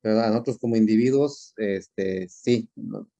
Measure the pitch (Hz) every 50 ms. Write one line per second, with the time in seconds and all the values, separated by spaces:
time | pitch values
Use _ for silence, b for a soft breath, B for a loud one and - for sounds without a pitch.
0 | - 110 107 110 113 110 107 120 120 139 117 - - 117 117 113 110 107 107 110
1 | 120 131 131 139 147 147 143 - - - _ - 110 101 98 95 - _ _ -
2 | 98 95 95 95 92 90 - - - 123 123 117 - _ _ - - - 104 -
3 | - _ _